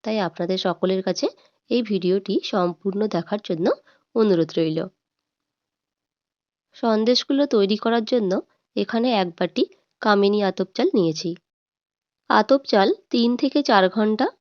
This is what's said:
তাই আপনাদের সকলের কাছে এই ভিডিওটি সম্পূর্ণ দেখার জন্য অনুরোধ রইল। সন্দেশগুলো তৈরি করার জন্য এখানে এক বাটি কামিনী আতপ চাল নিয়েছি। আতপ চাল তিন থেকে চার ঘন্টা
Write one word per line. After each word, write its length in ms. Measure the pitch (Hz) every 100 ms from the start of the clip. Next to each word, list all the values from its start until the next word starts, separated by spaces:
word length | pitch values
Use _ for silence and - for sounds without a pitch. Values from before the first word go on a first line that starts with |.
তাই 140 | 214 220
আপনাদের 380 | 170 - 180 185
সকলের 420 | 185 170 202 190
কাছে 240 | 185 180 415 - _ _ _
এই 120 | 233
ভিডিওটি 500 | 214 190 180 196 190 233 -
সম্পূর্ণ 560 | 208 180 170 196 196 214
দেখার 340 | 170 - 208
জন্য 240 | - 165 214 587 _ _ _ 233
অনুরোধ 340 | 214 170 160
রইল। 260 | 170 160 156 190 - _ _ _ _ _ _ _ _ _ _ _ _ _ _ _ _ _ -
সন্দেশগুলো 680 | 233 214 220 247 - 277 285
তৈরি 300 | 220 196 214
করার 280 | 233 233 220
জন্য 260 | 247 190 214 - _ _ 208
এখানে 320 | 202 226 247
এক 160 | 214 180 -
বাটি 280 | 175 - - _ _ _
কামিনী 380 | 214 202 202 208
আতপ 260 | 196 190 190
চাল 160 | - 349
নিয়েছি। 360 | 254 165 156 170 180 _ _ _ _ _ _ _ _ -
আতপ 320 | 214 208 269 -
চাল 240 | 208 202 415 _
তিন 200 | 247 233 247
থেকে 220 | 277 294
চার 200 | 277 202 185
ঘন্টা 360 | 214 214 214 403 -